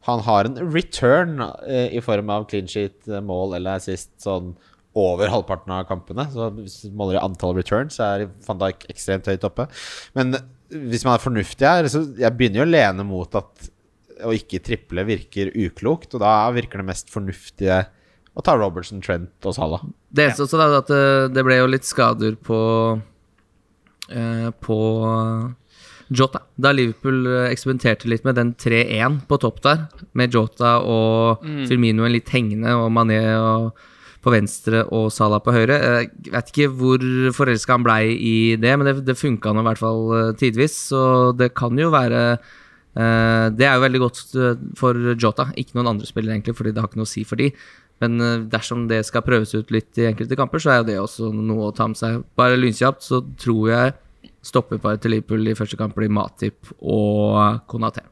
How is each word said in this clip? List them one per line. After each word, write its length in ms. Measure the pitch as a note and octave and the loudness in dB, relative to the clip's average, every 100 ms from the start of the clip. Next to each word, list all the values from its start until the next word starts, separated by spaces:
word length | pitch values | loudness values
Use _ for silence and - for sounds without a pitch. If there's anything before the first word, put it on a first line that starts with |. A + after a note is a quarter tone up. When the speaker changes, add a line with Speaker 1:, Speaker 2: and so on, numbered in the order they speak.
Speaker 1:
han 160 | - A#2+ | -2 -4
har 260 | A2 G#2 G#2+ | 2 2 2
en 100 | B2+ F3 | -4 -4
return, 680 | D#3+ - - B2 D3 F3 D3 G#2 - - | -4 -4 -2 2 4 2 -4 -8 -10 -6
eh, 220 | C3 B2 A#2+ | -4 -2 -4
i 40 | |
form 280 | A#2 G#2 G#2 | -2 -2 -2
av 180 | G#2 G#2+ | -6 -4
clean 180 | G#2 F#2 | -8 -6
sheet, 400 | G#2+ G2+ _ - | -6 -6 _ -12
eh, 140 | G2+ | -10
mål 340 | G2+ F2+ F#2+ | -6 -4 -4
eller 220 | F2 F#2 F#2+ | -6 -6 -6
assist, 320 | F#2 F#2 - _ | -6 -10 -10 _
sånn 380 | - F#2+ F2+ F2 _ _ _ - | -6 -6 -6 -16 _ _ _ 0
over 320 | G2 F2 G2+ | 2 2 2
halvparten 420 | G#2+ F#2 F#2+ - | 0 -2 -8 -6
av 160 | F#2 F#2 | -8 -6
kampene. 400 | F#2 - F#2+ D3 | -8 -8 -10 -8
Så 180 | C3 A2+ G#2+ | -6 -8 -8
hvis 260 | G2 - | -16 -16
du 80 | G#2+ | -16
måler 300 | G#2 G2+ F#2 | -6 -2 0
i 40 | |
antall 300 | G2 F#2 F2+ | -2 -4 -2
returns, 400 | F2+ F2+ G#2+ C#3+ - | -2 0 -2 -2 -4
så 200 | A2 G2+ | -2 -2
er 80 | G2+ F#2 - | -4 -10 -10
Van 100 | G2 | -4
Dijk 260 | F#2+ F#2 - | -4 -4 -14
ekstremt 360 | - - F#2+ G2 | -12 -4 -4 -2
høyt 180 | F#2+ | -4
oppe. 240 | G2+ - - - - - - - | -4 -6 -8 -8 -16 -16 -10 -4
Men 180 | B2+ C3 B2+ _ _ | -2 -4 -8 _ _
hvis 320 | D#3 C3 A#2 | -14 -6 -4
man 100 | C3+ | 0
er 40 | A#2+ | 0
fornuftig 380 | - A#2 G2 - | 0 -4 -4 0
her, 240 | C3+ F3 | 2 4
så 180 | D3+ C#3+ D#3 A2+ | 2 -2 -4 0
jeg 180 | A#2+ A#2 | 0 2
begynner 280 | B2 G2+ | 0 2
jo 0 | |
å 80 | D#3 | 4
lene 340 | E3 A2 F#2 G2+ | 4 4 2 -6
mot 260 | F#2+ F2 | -6 -4
at 380 | G#2+ - _ - _ _ _ _ - | -6 -6 _ -20 _ _ _ _ -10
å 120 | A2+ | -4
ikke 240 | A2+ - F#2 | -4 -4 -10
triple 440 | - A2+ _ F2 G2+ | -6 -8 _ -6 -2
virker 460 | G2+ - - G2 | -4 -6 -6 -4
uklokt, 580 | - F#2+ - G#2+ E3 - | -2 -4 -4 -2 -2 -4
og 40 | B2 | -2
da 320 | G#2 G#2+ A2 | 2 4 2
virker 280 | A#2+ A2+ G2 | -2 -6 -8
det 80 | F#2+ | -8
mest 220 | F#2 - | -10 -10
fornuftige 800 | - G2 F2+ - _ F#2+ F#2 F#2 _ _ _ _ - | -10 -10 -10 -16 _ 0 0 -2 _ _ _ _ -4
å 60 | |
ta 140 | - C#3+ | 0 2
Robertson, 440 | G2+ F2+ F2 G2+ | 2 -4 -12 -14
Trent 300 | - F2 F2+ _ G2 | -6 -6 -6 _ -8
og 80 | |
Salah. 240 | F#2 D#2+ E2 - - _ | -4 -4 -6 -8 -18 _
Speaker 2:
Det 140 | C#3 D3 | 2 2
eneste 120 | B2 | 2
Speaker 3:
Ja. 40 | |
Speaker 2:
også, 140 | C#3+ D#3+ | -2 2
da, 80 | D3+ | 4
er 120 | C#3+ | 4
at, 120 | C3 | 2
eh, 380 | C#3+ C#3 C3+ C3 | 2 4 4 2
det 120 | B2+ | 2
ble 100 | C3 B2+ | 4 4
jo 80 | B2+ | 4
litt 140 | C3+ | 2
skader 500 | - - A#2 A2+ A2 | -2 2 2 2 -2
på, 680 | A2 - A2+ A2+ A2+ A2+ A2 G#2+ _ _ _ _ _ _ _ _ _ - | -4 -2 0 2 2 2 -2 -6 _ _ _ _ _ _ _ _ _ -12
eh, 400 | A#2+ A#2 A#2 A2+ A#2 | -6 -6 -4 -6 -8
på, 200 | - G#2+ A2 A2 A2 | -4 0 2 0 0
eh, 460 | A2+ A2+ A2+ A#2+ B2 _ _ - - - | 0 -2 -4 -6 -10 _ _ -20 -20 -6
Jota. 300 | B2 C3 - - - | 0 2 0 -12 0
Da 140 | C3+ | 2
Liverpool, 540 | C#3 A#2+ A2+ C3+ C3 B2+ | 4 2 0 -2 0 0
eh, 240 | B2+ B2 | 0 0
eksperimenterte 520 | A#2+ C3 C3 B2 G#2+ A#2 | -2 -2 0 0 0 0
litt 180 | A2+ | -2
med 100 | C3+ | 0
den 200 | B2 A#2+ | 0 0
tre 440 | A#2+ - A#2 A#2 G#2+ | 0 0 2 2 0
en 220 | A#2+ D3 | 0 -2
på 180 | - C#3+ | 0 0
topp 220 | A#2 - | 0 0
der, 260 | C#3+ D#3 D#3 - - | 0 0 -2 -14 -10
med 180 | - B2 | -2 2
Jota 480 | A#2+ A2 - A#2+ A#2+ | 2 0 0 2 2
og 580 | - A2+ A2 A2+ A2+ A2 | 2 2 2 4 2 0
Speaker 3:
Mm. 240 | D#3 D3 C3 | -4 -8 0
Speaker 2:
Firmino 360 | B2+ A#2 A2 | 2 4 4
en 80 | A#2 | 2
litt 140 | A#2 - | 0 0
hengende, 440 | B2+ A2 G#2 A#2 | -2 0 -2 0
og 160 | A#2+ A2+ | 0 2
Mané 320 | A2+ A2+ A2 A2 A2 | 2 2 2 2 2
og, 340 | A2+ A2 A2+ - - - - - | 2 0 -2 -6 -20 -20 -20 -4
på 120 | - | 2
venstre 520 | A#2 G2+ - - A2+ A2 | 2 2 -4 0 0 0
og 200 | A2+ A2 | 0 -2
Salah 260 | - G#2+ G#2 | 2 2 2
på 140 | - | 2
høyre. 260 | A#2+ A2+ C#3+ | 2 4 2
Eh, 260 | B2+ A#2+ A#2 - | 2 0 -2 -10
jeg 80 | - | -6
vet 200 | A#2 A#2+ | -6 -4
ikke 240 | - D3 C3 | 0 0 2
hvor 220 | B2+ B2+ B2+ B2+ C3 | 2 2 2 0 0
forelsket 360 | B2 C#3 A2+ - | 2 0 0 2
han 140 | B2 | 2
blei 340 | A#2+ A2 A2 A#2 | 4 2 2 0
i 380 | A2+ A2+ A2+ A2+ | 0 2 2 2
det, 200 | A#2 C#3 | 2 2
men 80 | |
det, 200 | C#3 C3+ | 2 0
det 100 | C3 B2+ | -2 -2
funka 360 | D3 A2+ G#2+ | -2 -2 0
nå 60 | G#2+ | 0
i 20 | |
hvert 160 | A2+ A2 | 0 0
fall, 340 | A2+ A2+ A2+ | -2 -2 0
eh, 200 | A2+ A2+ | 0 0
tidvis, 420 | G#2+ C3 A2 D3+ - - | 2 0 2 0 -2 -4
så 460 | C3+ C3 B2+ B2+ B2 | 0 2 4 4 2
det 180 | B2 | 0
kan 220 | - A#2+ B2 | 0 -2 0
jo 100 | E3 | 2
være, 500 | D3+ B2 A#2+ A#2+ A#2 - - - _ _ - | 2 2 2 2 0 -6 -20 -20 _ _ -2
eh, 540 | A2+ A2+ A2+ A2+ A2+ | 2 4 4 4 2
det 140 | A2 | 2
er 100 | C#3 C3 | 4 4
jo 40 | C3 | 4
veldig 120 | B2+ | 2
godt, 340 | B2 - - | 0 -4 -8
eh, 220 | C3 B2+ A#2+ C3+ | 0 0 0 -6
for 180 | - B2+ A#2+ A#2+ | -2 0 2 0
Jota, 380 | A#2 A2+ G#2 C3 - | 0 0 0 -4 -4
ikke 180 | B2 | -6
noen 120 | A#2+ B2 | -4 -2
andre 180 | G#2 G#2 | -2 -4
spillere 280 | - A2 | -6 -4
egentlig, 220 | A2 G#2+ A#2 | -4 -4 -4
fordi 160 | A2+ | -4
det 60 | A2 | -2
har 80 | A2 | -4
ikke 80 | - | -4
noe 80 | |
å 20 | A2 | -6
si 160 | - | -6
for 140 | A2 A2+ | -6 0
de. 160 | C#3 - - - _ _ | 0 -2 -20 -20 _ _
Men, 200 | A#2+ A#2 | -2 0
eh, 180 | A#2+ A#2 | 0 -2
dersom 500 | A2 A2+ - A#2+ A#2 | -2 -6 -4 -6 -2
det 160 | A2+ G#2+ | -2 0
skal 160 | A#2+ | -4
prøves 320 | A#2 A#2+ A2 | 2 0 2
ut 160 | G#2+ A2 | -4 -2
litt 260 | A2 - - | -2 -2 -2
i 80 | A#2 | 0
enkelte 240 | G#2+ A2+ C3+ | 0 -4 -2
kamper, 220 | C3+ D#3+ | -2 0
så 120 | D#3+ | 2
er 60 | B2 | 2
jo 60 | |
det 140 | A2+ G2+ | 2 -2
også 340 | G2 - A2+ | -4 -6 -6
noe 380 | G#2+ A2 A2 G#2+ | -2 -2 0 -2
å 40 | |
ta 120 | - A2+ | -2 -4
med 100 | A2 | -2
seg. 280 | A2+ A#2 - - | -4 -4 -6 0
Bare 200 | B2 B2+ | 2 4
lynkjapt, 460 | B2+ G#2+ B2+ C3+ | 2 2 0 0
så 200 | - B2+ C3 B2+ | -4 -4 -4 -8
tror 320 | B2 A2+ A2 | -2 0 2
jeg 260 | A#2 B2 C3+ _ _ - _ | 2 0 -2 _ _ -20 _
stoppeparet 580 | - B2+ A#2+ G#2+ A2 G#2+ | -2 -2 0 -4 -2 -2
til 120 | A#2 | 0
Liverpool 340 | A2 - A2 A2 | -2 -2 -2 -2
i 80 | |
første 220 | A2 G#2+ - | -2 -6 -4
kamp 180 | A2 | -6
blir 140 | G#2 G#2+ | -2 0
Matip 460 | G#2 - - G#2+ - - - | 0 -2 -4 -6 -6 -20 -12
og 800 | - G#2+ G#2 G#2 G#2 G#2 G#2 A2 - | -2 0 2 2 2 4 4 2 -6
Konaté. 320 | A#2 A2 - - | -6 -6 -8 -18